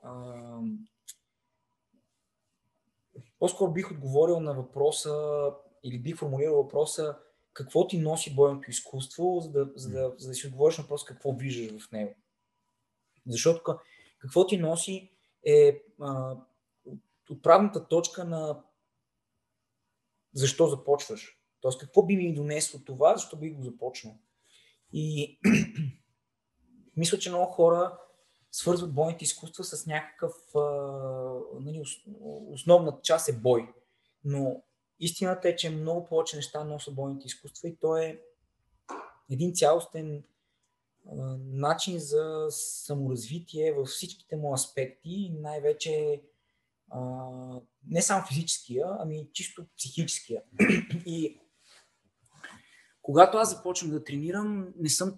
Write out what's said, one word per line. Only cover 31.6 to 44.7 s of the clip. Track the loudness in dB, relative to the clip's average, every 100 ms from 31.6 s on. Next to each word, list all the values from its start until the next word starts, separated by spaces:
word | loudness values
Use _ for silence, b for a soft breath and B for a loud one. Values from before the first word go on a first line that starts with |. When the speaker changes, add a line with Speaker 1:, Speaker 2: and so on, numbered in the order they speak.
| -10 -10
Speaker 1:
ос-, | -10 -14 -16 -16 -14 -12 -12
основната | -2 8 8 6 -2
част | 2 2 2
е |
бой. | 0 4 4 2 -10 _ _ _ _
Но | -4 -2 -2 -4 -10 _ _ _
истината | -8 -2 -2 0 0
е, | 0
че | -2
много | -4 -4 -4 -2
повече | 0 0 -4
неща | -8 -8
носят | -8 -8 -8 -8
бойните | -6 -8 -10
изкуства | -14 -16 -12 -12
и | -2
то | 0 0
е | -2 -6 -18 _ _ _ _ _ -14 -14 -14 -20 -8
един | -4 -2
цялостен, | 2 4 4 0 -10 -10 -10 -14 _ _ _ _ _ _ _ -16
а, | -10 -8 -8
начин | -6 -2 0 0 -2 -4
за | 0 0 0 -2 -4
саморазвитие | -4 -8 -8 -6 -4 -2 -4 -6 -10 -8 -2 0
във | 0 -2
всичките | -6 -10 -14 -10 -6
му | -2
аспекти | -2 -4